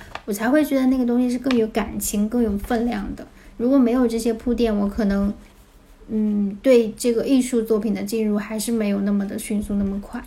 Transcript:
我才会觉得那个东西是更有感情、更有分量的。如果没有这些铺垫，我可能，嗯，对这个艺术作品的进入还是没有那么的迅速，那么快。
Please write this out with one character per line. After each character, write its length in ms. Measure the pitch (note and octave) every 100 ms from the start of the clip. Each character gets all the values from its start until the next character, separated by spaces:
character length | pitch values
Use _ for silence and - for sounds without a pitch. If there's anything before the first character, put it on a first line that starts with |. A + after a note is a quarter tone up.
| - - -
我 60 |
才 160 | G3+ A3
会 140 | D4+
觉 120 | D4 C#4
得 100 | C4
那 120 | C4
个 80 | A#3+
东 140 | A#3+
西 100 | B3
是 100 | A#3+
更 180 | C4+ B3
有 80 | A3
感 320 | A3 A3 A3
情、 300 | - G#3 G#3+
更 120 | A#3+
有 120 | A3+ G3+
分 260 | - A#3 A#3+
量 220 | G#3 G3 -
的。 120 | - - - -
如 120 | A#3
果 80 | C#4
没 140 | A#3
有 160 | B3+ A#3+
这 100 | A3+
些 140 | A#3
铺 200 | A3 -
垫， 200 | A#3 A3+
我 140 | G#3 G3+
可 180 | G3 G#3
能， 280 | G3 G3+ - - - - - - - -
嗯， 460 | A3 G#3+ G#3 G3+ G3+
对 300 | C4+ A#3+ A3 G3+
这 160 | A#3+
个 140 | A3+ -
艺 160 | C4+
术 200 | B3+ A#3+
作 180 | A3 A3
品 140 | A3+
的 100 | G3
进 220 | G3+ A3+ A3
入 120 | G#3
还 200 | G3+ A3
是 140 | G#3+
没 180 | A#3 G#3
有 120 | G3+
那 100 | G3
么 160 | G3+ G3
的 100 | G3+
迅 240 | - G#3
速， 120 | -
那 100 | G3+
么 160 | G3 G3
快。 240 | - A#3+